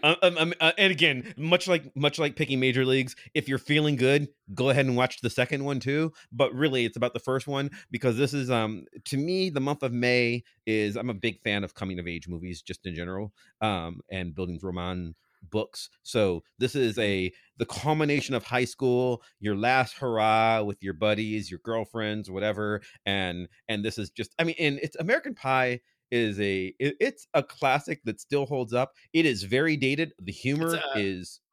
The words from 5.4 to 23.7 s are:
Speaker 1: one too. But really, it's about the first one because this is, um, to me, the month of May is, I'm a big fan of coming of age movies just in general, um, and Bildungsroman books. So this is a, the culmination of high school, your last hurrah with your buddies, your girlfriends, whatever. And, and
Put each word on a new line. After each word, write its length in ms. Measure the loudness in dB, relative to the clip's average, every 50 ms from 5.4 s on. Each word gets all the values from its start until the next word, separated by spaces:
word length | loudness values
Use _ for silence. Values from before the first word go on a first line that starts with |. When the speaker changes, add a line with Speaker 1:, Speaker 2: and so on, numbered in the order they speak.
| 0 0 0 -4 -2
Speaker 1:
one 160 | -2 -4 -2
too. 320 | -2 -2 0 0 0 -2 -4 -10 -20 _
But 240 | 0 2 2 2 2
really, 300 | 2 2 2 2 2 0
it's 120 | 0 0
about 180 | -2 -2 -2 -2
the 40 | -4
first 300 | -2 -2 -2 -2 -2 -2
one 200 | -4 -2 -4 -4 -6 -12 -14 _
because 260 | -8 0 0 0 2
this 160 | 2 0 0
is, 160 | 0 -2 0 0
um, 360 | 0 0 0 -2 -4 -6 -12 -16 _ -14 _
to 100 | -4 -2
me, 340 | -2 0 0 0 0 0 0
the 80 | 0 0
month 240 | 0 0 -2 -2
of 100 | -2 -2
May 520 | 0 2 2 4 4 4 4 2 0 -4 -6 _ _ _ _
is, 280 | 0 2 2 2 0 -2
I'm 140 | -4 -4 -4
a 40 | -4
big 260 | -2 -2 -4 -4 _
fan 240 | _ -2 -2 -2 -2
of 100 | -4 -6
coming 240 | -8 -6 -6 -6 -6
of 80 | -6
age 220 | -6 -8 -8 -8 -8
movies 340 | -10 -8 -8 -10 -10 -12
just 240 | _ -12 -12 -10 _
in 80 | -8 -6
general, 380 | -6 -6 -6 -6 -6 -8 -10 _ _ _ _ _ _
um, 420 | -2 0 0 -2 -4 -6 -10 -12 -14 _
and 280 | -8 -6 -6 -6 -6
Bildungsroman 760 | -6 -6 -6 -6 -8 -8 -6 -6 -4 -4 -4 -4 -6 -8 -8 -12 _ _ _ _ _ -18 -6
books. 380 | -4 -4 -4 -4 -10 -16 -16 -16 _ _
So 400 | _ -4 0 2 2 2 0 -2 -6 _ _ _
this 160 | -4 -2 0
is 240 | 0 0 0 2 2
a, 340 | 0 2 2 0 -2 -4 -6 -10 _ _ _
the 80 | -6 -6
culmination 680 | -6 -6 -4 -2 0 2 2 2 2 2 0 0 -2 -4
of 100 | -4 -2
high 220 | -2 0 0 0
school, 560 | 0 -2 -2 0 2 2 2 2 2 0 -2 -6 -20 _ _
your 160 | -4 -2 -2
last 380 | 0 2 2 4 4 2 0 -4
hurrah 680 | -6 -4 -2 0 2 4 4 4 4 4 4 4 2
with 200 | 0 -2 -4 _
your 100 | -6 -6
buddies, 580 | -2 0 2 2 2 2 0 -2 -4 -4 -6 -8
your 100 | -10 -10 _
girlfriends, 680 | -4 -4 -4 -4 -4 -6 -4 -4 -2 -4 -4 -6 -8
whatever. 520 | -6 -2 -2 0 0 0 0 -2 -2 -2 -4 -12 -20 -8 _
And, 420 | -2 0 0 0 -2 -4 -6 -8 -10 _ _ _
and 160 | -4